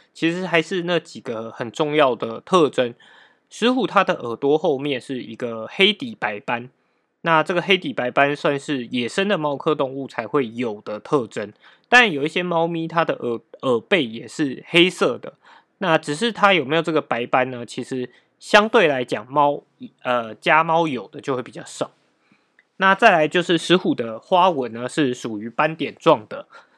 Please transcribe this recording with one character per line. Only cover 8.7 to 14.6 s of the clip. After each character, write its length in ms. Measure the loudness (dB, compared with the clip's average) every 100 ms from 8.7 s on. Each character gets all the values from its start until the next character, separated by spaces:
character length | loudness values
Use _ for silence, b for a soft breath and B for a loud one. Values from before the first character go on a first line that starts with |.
| -6 -4
野 200 | -4 -4
生 220 | -2 -2
的 80 | -2
猫 180 | -2
科 200 | -2 -2
动 180 | 0 -2
物 160 | -6 -8
才 180 | -8 -2
会 220 | -2 -2
有 300 | -4 -6 -6
的 180 | -10 -12
特 300 | -2 -2 -2
征， 240 | -8 -10 -12 b b b
但 220 | 4 4
有 140 | 2
一 40 | -4
些 140 | -2
猫 240 | -2 0 0
咪 220 | -2 -2
它 160 | 0
的 100 | 0
耳， 260 | -2 -4 -6 -8 -6
耳 200 | -2 -2
背 240 | 0 0
也 220 | 0 -6 -10
是 380 | -4 -4 -6